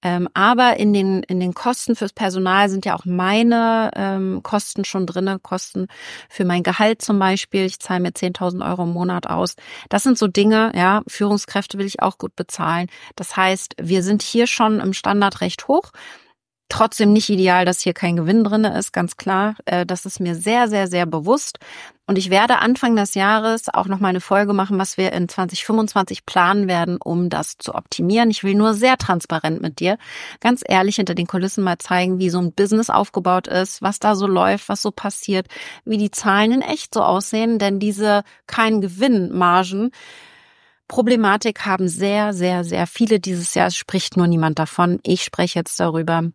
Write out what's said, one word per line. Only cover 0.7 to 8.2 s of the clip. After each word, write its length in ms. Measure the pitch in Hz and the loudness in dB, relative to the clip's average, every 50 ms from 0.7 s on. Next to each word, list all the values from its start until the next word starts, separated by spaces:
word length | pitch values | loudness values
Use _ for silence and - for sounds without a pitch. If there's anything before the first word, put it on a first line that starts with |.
| - - | 4 4
in 160 | 208 208 208 | 2 2 4
den, 280 | 202 190 196 190 190 - | 4 2 2 0 0 -2
in 180 | - 185 180 | -2 -2 -2
den 120 | 180 180 175 | -2 -2 -4
Kosten 440 | - - 240 254 - - - 233 - | -4 -2 -2 -2 -2 -2 -2 -2 -2
fürs 160 | 220 202 - | -2 -8 -6
Personal 560 | - 226 190 180 190 190 185 185 196 202 202 | -4 -4 -4 -2 -2 0 2 4 4 4 4
sind 160 | 190 196 185 | 2 -2 -2
ja 100 | - - | -4 -4
auch 80 | - - | -4 -4
meine, 880 | 180 180 180 180 185 202 220 233 233 233 233 226 226 226 226 220 - - | -4 -2 -2 0 2 2 4 4 4 4 4 2 2 2 2 0 -2 -2
ähm, 460 | - 196 196 196 190 190 190 190 185 | -4 -4 -4 -2 -2 -4 -4 -4 -6
Kosten 440 | - - - 208 - - - - 196 | -6 -2 -4 -4 -4 -4 -6 -6 -6
schon 200 | - - 196 190 | -4 -2 -4 -4
drinne, 340 | 180 175 185 185 190 196 190 | -2 -2 -2 -2 -2 -4 -6
Kosten 480 | _ - 190 185 - - - 190 185 190 - - - - - - - _ | _ -6 -8 -6 -6 -8 -8 -8 -8 -8 -10 -18 -18 -18 -18 -18 -20 _
für 160 | - - 196 | -6 -2 0
mein 180 | 180 175 180 180 | 0 0 0 0
Gehalt 380 | - 180 - 214 214 226 - | 0 0 2 2 2 2 0
zum 180 | - - 214 196 | -2 0 0 2
Beispiel. 460 | 190 190 185 196 - - - 196 190 | 4 2 2 0 -4 -4 -2 -2 -2
Ich 160 | 185 185 - | -2 -4 -8
zahle 180 | - - 185 180 | -8 -4 -2 -2
mir 140 | 180 175 175 | -2 -4 -4
zehntausend 500 | - | -4